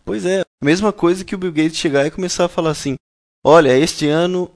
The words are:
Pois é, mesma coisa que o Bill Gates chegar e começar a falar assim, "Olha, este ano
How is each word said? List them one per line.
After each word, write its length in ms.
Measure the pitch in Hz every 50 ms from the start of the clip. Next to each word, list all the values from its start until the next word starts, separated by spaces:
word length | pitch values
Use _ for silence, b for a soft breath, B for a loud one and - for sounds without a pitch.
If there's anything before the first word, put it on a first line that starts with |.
| -
Pois 220 | - 196 214 180
é, 160 | 180 185 196 175 _ _ - 131
mesma 280 | 143 160 190 214 208
coisa 320 | 196 - - 170 180 185 185
que 100 | - 208
o 20 |
Bill 140 | 190 185 185 156
Gates 240 | 151 156 160 160
chegar 280 | - - 165 139 139 139
e 60 | 156
começar 340 | - - 185 175 - - 175
a 40 | 170
falar 220 | - - 165 160
assim, 240 | 151 - - 139 131 - _ _ _ _ _ _ _ _ -
"Olha, 320 | 139 151 170 143 131 127
este 300 | 131 156 175 - - 151
ano 440 | 147 151 160 175 180 185 180 180 175 _